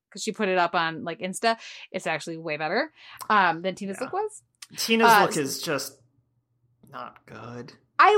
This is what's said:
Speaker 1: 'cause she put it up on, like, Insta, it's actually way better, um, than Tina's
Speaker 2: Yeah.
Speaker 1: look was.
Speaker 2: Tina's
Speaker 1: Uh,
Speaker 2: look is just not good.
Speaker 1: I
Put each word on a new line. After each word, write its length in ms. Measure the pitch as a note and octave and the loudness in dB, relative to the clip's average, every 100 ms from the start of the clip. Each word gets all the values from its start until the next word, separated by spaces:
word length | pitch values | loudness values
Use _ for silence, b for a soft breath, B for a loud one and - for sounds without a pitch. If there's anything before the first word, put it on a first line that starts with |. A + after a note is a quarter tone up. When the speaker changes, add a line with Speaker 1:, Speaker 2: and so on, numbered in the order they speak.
| _ | _
Speaker 1:
'cause 100 | G3 | -10
she 80 | - | -8
put 180 | - G3+ | -2 0
it 80 | F#3 | 2
up 180 | E3+ F3+ | 2 0
on, 280 | D#3+ D#3+ | -2 -4
like, 160 | E3 E3 | -8 -8
Insta, 380 | F#3 F#3 A3+ A3+ B B B | -8 -2 -2 -2 B B B
it's 140 | F#3+ F3 | -8 -4
actually 300 | D#3 - E3 | -4 -6 -10
way 200 | E3 D3+ | -6 -4
better, 360 | D#3 G#3 D#4 B B B - | -2 -2 -4 B B B 0
um, 320 | G#3+ F3+ E3 | 4 4 2
than 100 | F#3 F3+ | -4 -6
Tina's 220 | G3 F#3+ | -8 -8
Speaker 2:
Yeah. 60 | C4 | -6
Speaker 1:
look 80 | |
was. 300 | F#4 G#4+ - _ _ - - | -4 -6 -8 _ _ -16 -8
Speaker 2:
Tina's 320 | - A3+ A#3 | 0 4 8
Speaker 1:
Uh, 140 | G#3+ - | 8 6
Speaker 2:
look 120 | D#3+ | 2
is 240 | C3+ - | -4 -4
just 380 | E3+ C#3 - - _ _ _ _ _ _ _ _ - | -4 -4 -4 -14 _ _ _ _ _ _ _ _ -18
not 360 | C3 A#2+ - - | -14 -14 -16 -20
good. 480 | G#2+ A#2 A#2+ B2 - _ - | -16 -14 -14 -16 -20 _ 4
Speaker 1:
I 160 | F4 | 6